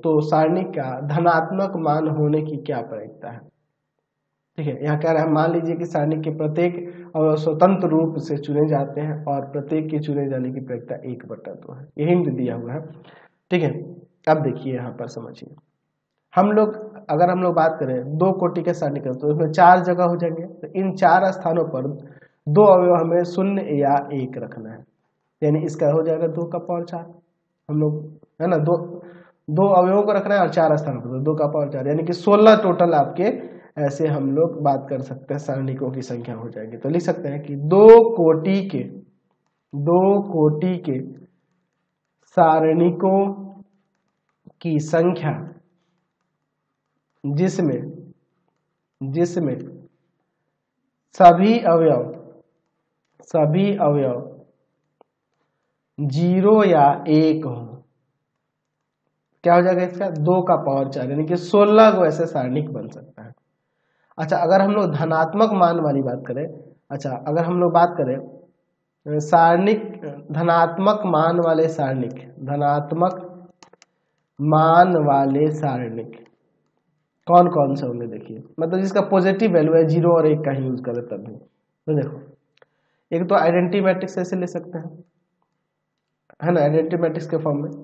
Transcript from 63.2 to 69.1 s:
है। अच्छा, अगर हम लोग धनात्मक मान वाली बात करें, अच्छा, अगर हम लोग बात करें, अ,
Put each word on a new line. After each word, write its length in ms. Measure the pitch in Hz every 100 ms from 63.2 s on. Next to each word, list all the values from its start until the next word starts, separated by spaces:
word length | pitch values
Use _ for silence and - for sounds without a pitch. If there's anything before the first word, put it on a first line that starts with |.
है। 80 | 110 - _ _ _ _ _ _ _ -
अच्छा, 200 | 151 -
अगर 240 | 170 190
हम 100 | 196
लोग 220 | 208 185
धनात्मक 600 | 147 160 160 160 202 220
मान 260 | 202 170 170
वाली 220 | 151 139
बात 220 | 127 127 -
करें, 180 | 123 160 - - _ _
अच्छा, 180 | 143 139 123 160
अगर 160 | 156
हम 160 | 170 175
लोग 140 | 175
बात 220 | 165 175 -
करें, 180 | 131 135
अ, 1040 | - - _ _ _ _ _ _ 151